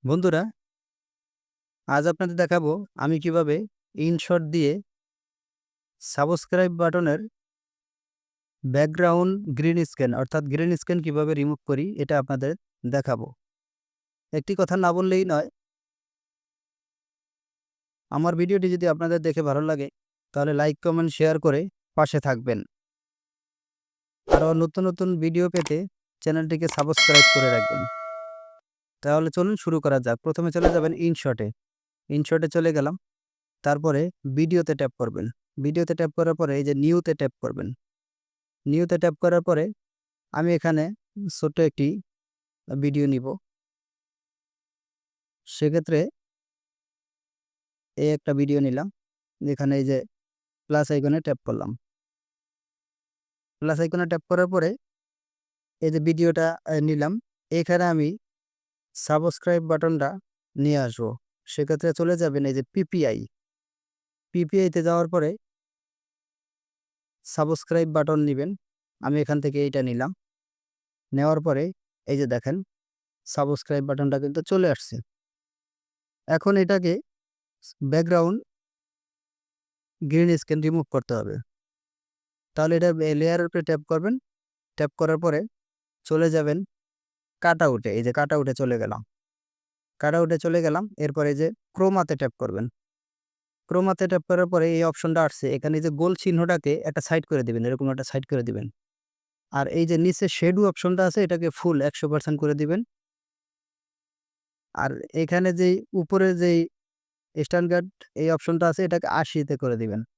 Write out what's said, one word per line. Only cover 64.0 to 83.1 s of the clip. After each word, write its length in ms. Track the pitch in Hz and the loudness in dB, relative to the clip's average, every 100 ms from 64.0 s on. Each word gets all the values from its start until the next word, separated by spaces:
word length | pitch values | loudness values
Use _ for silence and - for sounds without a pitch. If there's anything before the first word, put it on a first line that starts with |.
| _ _ _ 180 | _ _ _ -4
পিপিআইতে 440 | 165 196 185 165 | 0 2 2 2
যাওয়ার 240 | 165 170 170 | 2 2 2
পরে 200 | 180 151 - _ _ _ _ _ _ _ _ _ _ _ _ _ _ _ _ _ _ - | 0 -2 -4 _ _ _ _ _ _ _ _ _ _ _ _ _ _ _ _ _ _ -8
সাবস্ক্রাইব 640 | - 151 160 - 165 165 | -2 0 -2 0 0 2
বাটন 300 | 156 151 156 | 0 2 2
নিবেন। 300 | 147 135 156 196 _ _ _ _ | 0 0 -4 -8 _ _ _ _
আমি 160 | 135 147 | -2 0
এখান 160 | 147 147 | 0 0
থেকে 160 | 143 143 | -2 -2
এইটা 180 | 143 139 | -2 0
নিলাম। 280 | 127 120 131 185 _ _ _ _ _ _ _ _ _ | -2 -2 -4 -8 _ _ _ _ _ _ _ _ _
নেওয়ার 280 | 135 147 156 | 0 2 2
পরে 220 | 160 139 170 - _ _ - | 0 -2 -2 -8 _ _ -4
এই 100 | 139 | -2
যে 80 | 135 | 0
দেখেন 280 | 120 131 175 190 _ _ _ _ _ - | -2 -2 -6 -8 _ _ _ _ _ -10
সাবস্ক্রাইব 560 | - 143 143 - 143 139 | -4 -2 -2 -2 -4 -2
বাটনটা 320 | 135 143 139 | -2 0 0
কিন্তু 200 | 143 151 | -2 -6
চলে 260 | - 190 180 | -2 2 2
আসছে। 260 | 139 - 117 - _ _ _ _ _ _ _ _ _ _ _ - | 0 -6 -12 -14 _ _ _ _ _ _ _ _ _ _ _ -2
এখন 260 | 156 196 196 | 0 2 2
এটাকে 360 | 180 196 180 190 - _ _ _ _ _ - - | 4 2 2 -2 -6 _ _ _ _ _ -20 -8
ব্যাকগ্রাউন্ড 540 | 139 151 170 170 170 208 - _ _ _ _ _ _ _ _ _ _ _ _ _ _ _ | 0 0 4 4 2 0 -8 _ _ _ _ _ _ _ _ _ _ _ _ _ _ _
গ্রিন 280 | 151 156 175 165 | 0 2 4 2
স্ক্রিন 220 | - 156 | 0 0
রিমুভ 240 | 156 165 143 | 0 0 -2
করতে 220 | 135 - | -4 -2
হবে। 220 | 117 104 101 - _ _ _ _ _ _ _ _ _ _ - | -6 -4 -8 -12 _ _ _ _ _ _ _ _ _ _ -2
তাহলে 160 | 160 170 | 2 4
এটা 140 | 175 | 2
বে-, 220 | 160 156 | 2 0